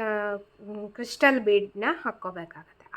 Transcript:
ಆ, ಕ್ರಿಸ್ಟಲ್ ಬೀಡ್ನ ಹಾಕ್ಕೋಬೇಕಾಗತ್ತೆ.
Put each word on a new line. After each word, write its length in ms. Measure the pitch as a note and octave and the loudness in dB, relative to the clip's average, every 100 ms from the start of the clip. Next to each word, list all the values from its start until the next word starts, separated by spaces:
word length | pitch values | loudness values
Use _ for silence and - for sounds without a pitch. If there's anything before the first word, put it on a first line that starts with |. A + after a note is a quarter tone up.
ಆ, 340 | A3 G#3+ G#3 G3+ G3+ _ G3+ G#3+ G#3 | -4 -2 -4 -6 -10 _ -14 -12 -12
ಕ್ರಿಸ್ಟಲ್ 520 | G#3 A#3+ - C#4 C4 | -12 -10 4 4 6
ಬೀಡ್ನ 440 | G#3+ G3+ G3 G3 A#3 | 4 4 2 -4 -4
ಹಾಕ್ಕೋಬೇಕಾಗತ್ತೆ. 1000 | E4+ B3 - F#3 F3+ E3 D#3 - _ _ | -2 -4 -8 -10 -10 -14 -16 -20 _ _